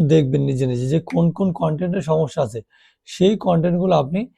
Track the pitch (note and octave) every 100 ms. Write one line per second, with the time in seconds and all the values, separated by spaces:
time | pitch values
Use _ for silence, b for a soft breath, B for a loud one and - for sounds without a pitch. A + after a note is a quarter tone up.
0 | D3 D#3+ C3 C#3+ C#3 C3 C3 B2 B2+ E3
1 | E3+ E3+ E3+ E3+ F#3+ E3+ D#3+ D3+ F3+ F#3
2 | D3+ D#3+ D3+ D#3+ B2 A2+ - b b b
3 | - - F#3 G3+ F#3 E3+ F3 F3 F#3 D#3+
4 | C3+ F3 B3+